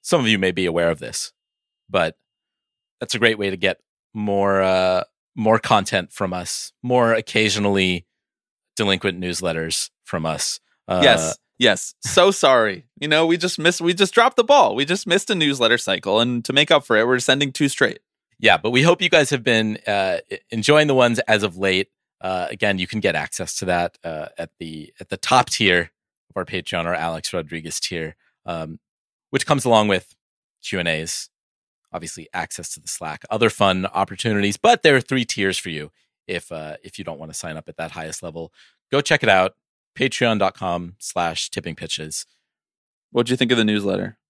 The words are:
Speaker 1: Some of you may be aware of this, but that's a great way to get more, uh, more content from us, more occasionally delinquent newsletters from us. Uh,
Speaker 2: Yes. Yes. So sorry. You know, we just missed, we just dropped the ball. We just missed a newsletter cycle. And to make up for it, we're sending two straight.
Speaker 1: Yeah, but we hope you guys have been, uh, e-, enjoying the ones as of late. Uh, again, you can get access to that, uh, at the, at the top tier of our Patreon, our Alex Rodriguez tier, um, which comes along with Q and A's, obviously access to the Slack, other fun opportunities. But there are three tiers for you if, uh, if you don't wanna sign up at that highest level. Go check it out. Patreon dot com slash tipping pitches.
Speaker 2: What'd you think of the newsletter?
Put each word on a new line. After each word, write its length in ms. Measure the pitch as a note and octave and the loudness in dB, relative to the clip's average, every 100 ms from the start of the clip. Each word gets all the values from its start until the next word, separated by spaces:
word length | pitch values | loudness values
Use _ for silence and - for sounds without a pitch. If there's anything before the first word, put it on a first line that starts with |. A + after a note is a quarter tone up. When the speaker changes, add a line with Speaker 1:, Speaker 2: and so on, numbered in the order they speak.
Speaker 1:
Some 180 | - E3+ | 2 2
of 80 | A2+ | 2
you 100 | G#2 | 2
may 140 | F#2+ | 2
be 140 | F#2 F2+ | 0 0
aware 240 | E2+ E2+ | 2 0
of 100 | D#2 | 0
this, 320 | B1+ - - _ _ _ _ _ _ | -6 -10 -10 _ _ _ _ _ _
but 280 | G2 E2 - _ _ _ _ _ _ _ _ | 0 0 -4 _ _ _ _ _ _ _ _
that's 160 | B2 A#2 | -8 0
a 40 | |
great 180 | A2+ G#2+ | 0 2
way 100 | G2+ | -4
to 60 | F#2+ | -2
get 220 | F#2+ F2+ _ _ _ | -4 -4 _ _ _
more, 480 | G#2+ G#2 G2 G2 G2 | -8 -4 0 0 2
uh, 440 | F#2+ F#2 F#2 F#2 - _ _ | 2 2 2 0 -4 _ _
more 260 | - A2 A2 | -2 2 2
content 520 | - A2 G2 G2 F2 | 4 0 2 -4 -4
from 220 | - F#2+ | -8 -6
us, 400 | F2+ F2 - - _ | -6 -8 -10 -12 _
more 300 | B2 B2 A#2 | -2 2 2
occasionally 920 | A2+ - A2 G#2+ G2+ G2+ G2 F#2 F2 _ _ _ _ _ _ _ - | 0 0 0 2 2 2 2 2 0 _ _ _ _ _ _ _ -4
delinquent 440 | G2+ F#2+ G2+ F2+ | 0 0 -2 -4
newsletters 680 | F2+ E2+ F2+ D#2+ E2 - - _ | -6 -4 -4 -4 -4 -6 -6 _
from 220 | - F2 D#2+ | -10 -6 -4
us. 340 | D2+ - - _ _ - | -4 -6 -8 _ _ -4
Uh, 140 | F2+ | 2
Speaker 2:
Yes. 340 | F2 E2 D#2+ - _ _ | 4 4 0 -4 _ _
Yes. 360 | A#2+ F#2 - _ | 2 2 -4 _
So 300 | - - F#3 | 0 4 4
sorry. 540 | F#3+ D3 B2+ A2 F#2 _ _ | 4 4 4 2 -4 _ _
You 80 | D3 | 0
know, 180 | D3+ E3 | 2 2
we 100 | E3+ | 0
just 200 | F3 - | -2 0
missed, 220 | D#3+ F3+ | 0 0
we 120 | E3+ | -2
just 200 | F3+ G3 - | 0 2 4
dropped 200 | A#3+ - | 2 2
the 80 | |
ball. 300 | A3+ C#4+ C3+ G#2+ | 4 6 4 2
We 80 | |
just 220 | C#3+ F#3 - | -2 -4 0
missed 220 | F#3 - | -2 0
a 60 | F#3+ | -2
newsletter 420 | D3 C#3 A2+ A#2+ | 0 2 2 2
cycle. 420 | - F#2 G2 G#2 | 0 -4 0 0
And 240 | A#2+ A#2+ - | 2 -2 -2
to 80 | |
make 180 | C3+ D3 | 0 2
up 120 | D3+ - | 2 4
for 120 | A2 | 2
it, 80 | A#2 | 2
we're 120 | B2+ | 0
sending 320 | - C3+ C#3 | 0 0 0
two 180 | - C#3 | 0 -2
straight. 300 | - - - _ _ _ _ | 0 -2 -2 _ _ _ _
Speaker 1:
Yeah, 180 | A2 E2+ | 4 4
but 140 | A2 | 4
we 100 | B2 | 4
hope 180 | D#3 F3+ | 4 4
you 80 | F3+ | 4
guys 200 | E3 C#3 | 4 4
have 140 | C3+ | 0
been, 340 | A#2+ A2+ A2 G#2+ - | 2 2 2 -4 -2
uh, 320 | G2+ F#2+ E2+ - | 0 0 -2 -6
e-, 60 | G2 _ | -14 _
enjoying 380 | A#2 G#2+ D3+ D3+ | -2 4 4 4
the 80 | C3 | 4
ones 240 | A#2+ A2+ - | 4 2 2
as 160 | G#2+ | 2
of 140 | G2+ F2 | 0 0
late. 320 | G2 F#2 - _ _ _ | 0 0 -2 _ _ _
Uh, 280 | F#2 F#2 F2 | -6 -4 -6
again, 300 | - G#2 F#2+ | -2 -2 0
you 80 | F2+ | -4
can 120 | G#2+ | -2
get 160 | G2 D#2+ | -2 -2
access 400 | D2 - F2 - | -6 -8 -8 -6
to 80 | F#2 | -2
that, 340 | F2 F2 _ | -2 -2 _
uh, 260 | E2+ D#2 D#2 - | -12 -10 -12 -12
at 100 | E2+ _ | -14 _
the, 340 | E2 D#2 D2 _ | -14 -14 -16 _
at 100 | - | -14
the 80 | F#2+ | -10
top 340 | - B2+ - | 2 2 2
tier 400 | - G#2 F2+ E2 _ _ _ _ | 2 2 2 0 _ _ _ _
of 60 | - | -10
our 80 | F2 | -6
Patreon, 400 | F#2 - F2+ E2+ | -8 -6 -6 -4
our 100 | F2 | -4
Alex 360 | E2 E2 - | -4 -6 -6
Rodriguez 480 | F2+ D2+ E2 D#2+ - | -8 -8 -12 -10 -10
tier, 360 | - E2+ D#2+ - _ _ - | -8 -8 -10 -12 _ _ -10
um, 320 | E2+ D#2+ D#2+ _ _ _ _ _ | -10 -10 -14 _ _ _ _ _
which 160 | C#3 - | -6 0
comes 180 | C#3+ | 0
along 240 | B2 A2+ G#2 | 4 4 4
with 280 | F#2 - _ _ _ _ _ | 0 -2 _ _ _ _ _
Q 160 | - F#2+ | -6 -4
and 80 | E2+ | -2
A's, 420 | D#2+ E2 - - _ _ _ _ _ _ | -2 -4 -10 -12 _ _ _ _ _ _
obviously 340 | F2 E2 - D#2 | -14 -12 -16 -12
access 400 | F2+ E2 - E2 | -10 -10 -10 -12
to 60 | - | -12
the 80 | - | -12
Slack, 360 | - D#2+ D2+ - | -10 -10 -12 -8
other 220 | G#2+ A2+ | 0 0
fun 340 | - G2 F#2 F#2 | 2 2 2 -2
opportunities. 680 | - G2 F#2+ A2+ G#2 G2+ G2+ | -2 -4 -4 -4 0 -2 0
But 240 | A3+ A#3+ | 2 4
there 140 | D#3+ C3+ | 4 4
are 60 | |
three 240 | - C3 A#2 | 2 -4 -4
tiers 340 | - G2 F2+ | -2 -2 -2
for 100 | F#2 | -8
you 220 | D2+ - _ _ _ - | -10 -12 _ _ _ -10
if, 260 | F2+ - | -10 -10
uh, 260 | D#2+ D#2 D2+ | -14 -12 -16
if 140 | F#2+ - | -18 -14
you 80 | F2 | -12
don't 140 | D2+ | -12
wanna 140 | D#2+ D#2+ | -14 -12
sign 220 | E2+ D#2 | -10 -12
up 120 | D#2+ | -14
at 80 | D#2+ | -12
that 140 | E2 | -10
highest 320 | E2 D#2+ - | -10 -12 -12
level. 280 | E2+ E2 D#2+ _ _ _ _ | -12 -12 -14 _ _ _ _
Go 100 | C#3 | -2
check 200 | - D3+ | 2 2
it 80 | A2 | 6
out. 260 | F#2+ F#2 _ _ _ _ | 6 4 _ _ _ _
Patreon 460 | - C3+ - A#2+ G#2+ | -4 -2 0 0 2
dot 140 | F#2+ - | 0 -2
com 400 | F#2 F2 F2 F#2+ | -4 -4 -6 -14
slash 500 | - F#2 E2+ D#2+ - | -8 -4 -4 -4 -8
tipping 260 | - F2 D#2 | -8 -10 -12
pitches. 500 | D#2 - D#2 - - _ _ _ _ _ _ _ _ | -10 -10 -8 -12 -14 _ _ _ _ _ _ _ _
Speaker 2:
What'd 180 | A#2+ A#2 | -2 0
you 60 | B2+ | 0
think 160 | A#2+ | 2
of 60 | B2 | 4
the 80 | G#2+ | 4
newsletter? 520 | G#2+ G2+ F#2+ G2 - | 2 0 -2 -4 -10